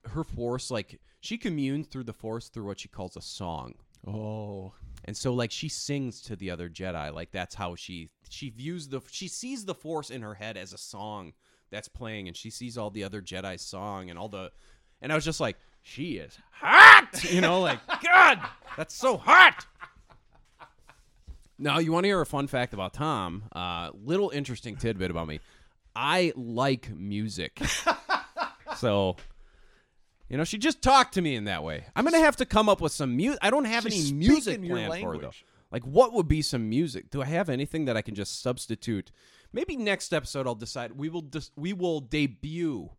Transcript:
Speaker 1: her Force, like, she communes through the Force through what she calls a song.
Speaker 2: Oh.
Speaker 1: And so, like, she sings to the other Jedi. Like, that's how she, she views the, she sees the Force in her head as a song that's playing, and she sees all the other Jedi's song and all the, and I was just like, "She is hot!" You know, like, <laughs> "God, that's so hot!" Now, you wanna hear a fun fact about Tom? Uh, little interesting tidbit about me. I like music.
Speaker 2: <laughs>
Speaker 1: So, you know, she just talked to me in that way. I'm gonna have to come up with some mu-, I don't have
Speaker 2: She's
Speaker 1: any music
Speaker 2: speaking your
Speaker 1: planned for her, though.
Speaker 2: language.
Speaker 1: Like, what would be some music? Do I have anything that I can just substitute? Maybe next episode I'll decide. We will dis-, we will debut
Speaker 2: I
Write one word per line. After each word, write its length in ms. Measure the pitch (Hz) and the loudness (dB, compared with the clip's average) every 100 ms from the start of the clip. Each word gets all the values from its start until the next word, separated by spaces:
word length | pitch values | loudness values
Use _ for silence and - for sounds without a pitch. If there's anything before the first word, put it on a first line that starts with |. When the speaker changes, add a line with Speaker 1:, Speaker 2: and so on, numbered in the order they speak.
| - | -8
Speaker 1:
her 180 | 147 | -8
Force, 480 | 160 123 120 127 - | -8 -6 -4 -4 -4
like, 300 | 120 95 - _ _ | -8 -8 -18 _ _
she 180 | - 226 | -10 -6
communes 500 | - 151 135 143 151 | -4 -2 -2 -2 -6
through 180 | 135 117 | -10 -10
the 80 | |
Force 340 | 104 110 113 - | -10 -8 -10 -10
through 160 | 117 101 | -12 -10
what 140 | 98 | -10
she 80 | - | -14
calls 300 | - 90 - | -12 -12 -12
a 40 | |
song. 520 | - - 90 78 62 - - _ - | -14 -10 -8 -8 -10 -16 -20 _ -12
Speaker 2:
Oh. 640 | 107 107 107 104 101 95 - - - | -8 -8 -8 -10 -12 -14 -16 -18 -16
Speaker 1:
And 140 | - 107 | -14 -6
so, 160 | 135 | -2
like, 180 | 123 117 | -2 -4
she 160 | - 156 | -6 -8
sings 540 | - - 143 131 - | -8 -6 -6 -6 -10
to 160 | - 98 | -14 -10
the 120 | 92 | -8
other 200 | 85 87 | -8 -10
Jedi. 440 | 82 92 82 76 | -10 -8 -8 -8
Like, 180 | 78 85 | -10 -10
that's 240 | 98 90 - | -10 -10 -8
how 200 | 90 87 | -10 -10
she, 340 | - 90 80 _ - | -12 -14 -14 _ -20
she 220 | - 139 | -14 -14
views 360 | 113 143 175 139 | -12 -12 -10 -10
the, 140 | 131 - | -12 -10
she 160 | - 190 | -12 -10
sees 380 | - 247 269 196 | -10 -10 -10 -10
the 100 | - | -10
Force 360 | 156 160 139 | -8 -8 -8
in 100 | 127 | -12
her 140 | 107 101 | -12 -12
head 200 | 107 104 | -12 -12
as 160 | 95 | -14
a 60 | 95 | -16
song 560 | - 101 107 104 85 - _ _ _ | -16 -12 -12 -12 -14 -20 _ _ _
that's 180 | 104 - | -14 -14
playing, 400 | - 117 107 92 | -14 -10 -10 -10
and 80 | 85 | -12
she 120 | 117 | -14
sees 280 | - 123 117 | -12 -12 -8
all 120 | 104 | -8
the 140 | 104 | -6
other 180 | 98 104 | -8 -10
Jedi's 420 | 87 92 95 92 | -10 -10 -10 -10
song 460 | - 95 104 95 92 | -12 -10 -10 -10 -10
and 80 | 85 | -12
all 120 | 104 | -12
the, 200 | 98 92 - - - _ _ | -10 -12 -16 -20 -20 _ _
and 100 | 135 | -4
I 40 | 156 | -2
was 100 | 151 | -2
just 160 | 151 | -2
like, 160 | 131 - _ _ | -4 -4 _ _
"She 320 | - - 156 104 | -20 -10 -8 -8
is 200 | 76 - _ | -12 -20 _
hot!" 580 | - - 302 440 415 - - 170 | -6 8 12 12 12 10 -8 0
You 120 | 180 | 2
know, 180 | 175 180 | 4 4
like, 200 | 175 127 - | 2 -2 -4
<laughs> 120 | - | -4
"God, 360 | 339 359 349 214 - - - - | 6 10 10 8 -2 -12 -18 -12
that's 180 | 160 - | -10 -2
so 220 | 262 208 | 0 0
hot!" 480 | - 330 359 - - _ 170 - _ - _ _ _ _ - _ - _ _ _ - - - - | 8 12 10 8 -16 _ -20 -20 _ -20 _ _ _ _ -20 _ -20 _ _ _ -20 -20 -20 -6
Now, 220 | 143 147 | 0 0
you 120 | 165 | 2
wanna 160 | 165 196 | 2 2
hear 120 | 196 | 2
a 40 | 151 | 0
fun 220 | 143 139 | -2 -2
fact 260 | 131 123 | -2 -2
about 200 | 101 95 | -4 -6
Tom? 500 | - 151 131 90 90 107 | -4 -2 -2 -4 -8 -10
Uh, 380 | - 90 85 82 | -8 -6 -6 -8
little 360 | 98 110 185 196 | -12 -4 -2 0
interesting 460 | 143 135 117 120 101 | -4 -8 -10 -10 -6
tidbit 340 | 117 101 92 | -4 -2 -4
about 180 | 82 80 | -4 -6
me. 120 | 76 - - _ _ _ 110 | -10 -14 -20 _ _ _ -6
I 380 | 135 180 170 127 | 0 2 0 -2
like 540 | 117 117 139 131 - 85 | -6 0 0 0 -6 -10
music. 640 | 98 101 110 92 78 - - | -6 -4 -4 -6 -8 -6 -4
Speaker 2:
<laughs> 60 | - - - - 370 - - - - - 285 | -2 -2 -2 -4 -6 -4 -8 -8 -8 -14 -4
Speaker 1:
So, 380 | 120 101 95 90 - - - - - _ _ _ _ _ - | 0 2 0 -2 -12 -20 -20 -20 -20 _ _ _ _ _ -8
you 80 | 127 | -4
know, 80 | |
she 140 | 170 214 | -4 0
just 240 | 262 - | -2 2
talked 320 | 262 277 247 | 6 6 6
to 80 | 190 | 0
me 140 | 165 123 | -2 -2
in 100 | 104 | -4
that 180 | 87 | -4
way. 220 | 78 73 - - | -6 -8 -6 -2
I'm 80 | |
gonna 160 | 277 330 | 4 6
have 160 | 311 - | 6 4
to 80 | 262 | 0
come 220 | 208 214 | 2 4
up 140 | 196 | 4
with 100 | 165 | 2
some 240 | - 135 120 | -2 -2 0
mu-, 220 | 226 285 | 0 0
I 80 | 196 | 2
don't 140 | 269 | 2
have 220 | 240 233 226 | 0 -2 0
Speaker 2:
She's 240 | 208 147 | -2 -2
Speaker 1:
any 60 | 143 | 2
music 360 | 190 311 226 226 | 6 6 4 -4
Speaker 2:
speaking 100 | 175 | -4
your 200 | 180 - | -4 -4
Speaker 1:
planned 40 | |
for 60 | 170 | -4
her, 180 | 135 | -6
though. 60 | 78 | -6
Speaker 2:
language. 260 | 71 - _ _ _ | -10 -14 _ _ _
Speaker 1:
Like, 120 | 120 | -10
what 280 | 127 151 247 | 4 6 6
would 160 | 233 160 | 4 2
be 140 | 156 | 0
some 260 | 147 127 110 | 0 -2 0
music? 420 | 120 165 127 - | 0 -2 -4 -10
Do 120 | 139 | -8
I 40 | 135 | -4
have 220 | 165 185 | -2 -2
anything 380 | 131 143 160 139 | -4 -4 -4 -2
that 100 | 113 | -2
I 60 | |
can 120 | 110 | -4
just 280 | 104 98 - | -8 -8 -4
substitute? 720 | 127 123 - 110 - 104 - - _ - _ | -4 -6 -8 -8 -4 -6 -6 -20 _ -20 _
Maybe 240 | 220 370 285 | -8 -6 -4
next 340 | 208 196 - | -2 -2 -2
episode 320 | 160 131 143 127 | -4 -4 -6 -4
I'll 100 | 113 | -6
decide. 360 | 117 131 120 | -8 -10 -10
We 160 | 123 151 | -8 -8
will 140 | 170 | -8
dis-, 300 | 151 151 - - | -10 -12 -12 -10
we 160 | 160 | -8
will 300 | 190 180 156 | -2 -2 -2
debut 880 | 123 151 143 104 147 165 165 120 | -2 0 0 -2 -10 -4 -4 -4
Speaker 2:
I 40 | 76 | -10